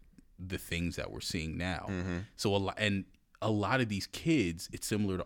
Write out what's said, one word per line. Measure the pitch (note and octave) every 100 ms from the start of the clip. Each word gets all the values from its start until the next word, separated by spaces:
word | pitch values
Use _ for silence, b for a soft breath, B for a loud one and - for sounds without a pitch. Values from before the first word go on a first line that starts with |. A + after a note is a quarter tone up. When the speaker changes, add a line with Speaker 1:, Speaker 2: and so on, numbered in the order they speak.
| - - - -
Speaker 1:
the | F2+ F2
things | - E2+ E2+ -
that | G1+
we're | G1+
seeing | - F#2 D#2+ D#2+
now. | F2+ F2+ F#2
Speaker 2:
Mm-hmm. | F#2+ F#2 F2 G#2 -
Speaker 1:
So | G#2 G2+
a |
lo-, | F#2+ -
and | G#2+ G2 F#2+ - _ -
a | A2
lot | G#2+ G2 C3
of | A#2
these | G2 -
kids, | - - D#3+ F2+ E2+ -
it's | - -
similar | G#2 G#2
to | F#2